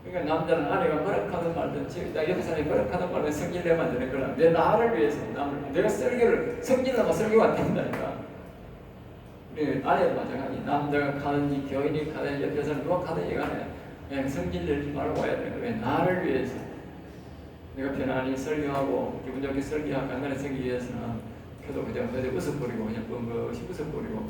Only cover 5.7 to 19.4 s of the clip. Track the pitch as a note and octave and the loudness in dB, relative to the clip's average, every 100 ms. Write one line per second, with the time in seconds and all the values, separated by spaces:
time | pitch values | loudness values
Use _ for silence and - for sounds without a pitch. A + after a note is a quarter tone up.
5.7 | C#3 G#3 - B3+ A#3+ A3+ - - - - | 2 2 4 2 6 6 6 2 -4 2
6.7 | B3+ C4 A#3+ G3 E3 A3 A3 - - D3 | 4 4 4 4 4 6 6 6 4 2
7.7 | - - - - - - - - - - | 2 0 -2 -4 -4 -10 -12 -16 -16 -16
8.7 | - - - - - - - - - C#3+ | -16 -16 -16 -18 -16 -18 -18 -14 -2 0
9.7 | B2+ - - - - A#2+ B2+ C#3 B2+ C3+ | 0 2 4 4 2 -2 -4 -4 -4 0
10.7 | C#3+ C#3+ D3 C#3+ - C#3+ C#3+ C#3+ C#3 C3+ | 0 2 2 2 0 0 2 2 0 -2
11.7 | C3+ D3 D3+ D3 C3+ C#3 C#3 C3+ C#3+ D3 | 0 0 0 -2 -2 -2 -2 -2 -2 -2
12.7 | D3 - F3 - E3 F3 - - - - | -2 0 0 0 -2 -2 -2 -2 -4 -6
13.7 | - - - - C#3 C3 - F3+ F3 E3+ | -10 -14 -14 -6 -2 -2 -2 -2 -2 0
14.7 | C#3+ C#3+ C#3+ C#3 - - - - - A#2 | 0 0 -2 -2 0 0 0 -2 -4 -4
15.7 | A2 - E3 F3 F#3 D#3 C3 - - - | -2 0 2 4 2 2 0 0 -6 -10
16.7 | - - - - - - - - - - | -12 -14 -14 -16 -16 -16 -16 -16 -16 -14
17.7 | C3+ C3+ C#3 C3 C3 C3 C3 D3+ D3+ C#3+ | -6 -4 -2 0 0 0 -2 0 0 0
18.7 | C#3 C3+ B2 A#2 - C3+ C3 | 0 2 0 0 -4 -6 -4